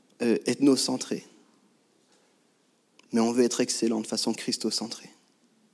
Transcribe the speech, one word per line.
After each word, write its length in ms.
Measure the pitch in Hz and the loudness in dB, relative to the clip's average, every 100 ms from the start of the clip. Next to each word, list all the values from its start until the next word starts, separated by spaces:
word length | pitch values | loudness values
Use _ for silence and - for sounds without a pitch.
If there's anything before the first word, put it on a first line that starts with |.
| _ - | _ -4
euh, 160 | 120 104 - | 0 0 0
ethnocentrée, 800 | 120 139 131 - 127 - - - - _ _ _ _ _ _ _ _ _ _ _ _ _ _ _ _ _ | 2 4 4 2 -4 -4 -8 -8 -20 _ _ _ _ _ _ _ _ _ _ _ _ _ _ _ _ _
mais 80 | 117 | 0
on 140 | 113 | 2
veut 100 | 120 | 4
être 160 | 120 - | 2 2
excellent 400 | 123 - 113 110 | -2 0 0 0
de 80 | 107 | -2
façon 260 | 113 - | -2 -2
christocentrée. 760 | 110 - - 110 - 113 - - - _ _ _ _ _ | -2 -4 -4 -2 -4 -6 -10 -16 -20 _ _ _ _ _